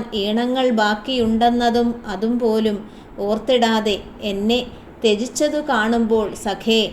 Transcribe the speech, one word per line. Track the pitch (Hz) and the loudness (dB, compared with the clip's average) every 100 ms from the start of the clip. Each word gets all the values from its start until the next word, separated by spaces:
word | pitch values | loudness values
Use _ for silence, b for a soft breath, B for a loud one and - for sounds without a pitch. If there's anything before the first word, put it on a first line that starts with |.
| 226 | -2
ഈണങ്ങൾ | 214 202 220 240 254 254 | -4 -2 0 0 0 2
ബാക്കിയുണ്ടെന്നതും | 220 208 214 - 254 220 220 240 240 240 233 240 233 - | 2 2 0 -2 -2 0 2 2 2 2 2 0 -2 -8
അതും | 190 226 240 | -4 -2 0
പോലും | 233 220 220 202 - B B - | 0 2 0 -2 -8 B B -6
ഓർത്തിടാതെ | 202 214 220 247 226 226 214 196 - - | -4 -2 2 2 2 2 0 -2 -6 -10
എന്നെ | 214 196 214 247 247 B B - | -6 -2 0 0 -2 B B -2
ത്യജിച്ചതു | 226 208 247 - 302 302 294 | 2 2 0 0 0 0 0
കാണുമ്പോൾ | 240 220 233 220 220 202 | 0 2 2 2 2 0
സഖേ | - 214 190 226 226 208 | -4 -6 -4 0 2 0